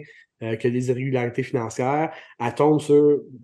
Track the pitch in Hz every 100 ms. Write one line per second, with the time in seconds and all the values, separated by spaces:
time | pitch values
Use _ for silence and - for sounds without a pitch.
0 | 147 - _ - 113 113 127 123 127 123
1 | 135 131 120 120 127 127 113 - 127 147
2 | 160 - - - 117 113 147 156 143 147
3 | 147 143 - 123